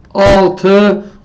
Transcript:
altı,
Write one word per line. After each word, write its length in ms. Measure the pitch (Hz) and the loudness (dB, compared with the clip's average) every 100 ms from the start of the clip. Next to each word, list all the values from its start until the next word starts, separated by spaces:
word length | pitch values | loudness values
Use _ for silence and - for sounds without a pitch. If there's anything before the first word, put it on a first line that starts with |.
| - | -10
altı, 920 | 202 196 196 180 - 190 202 202 185 - - | -2 0 2 0 -2 0 2 2 -2 -8 -20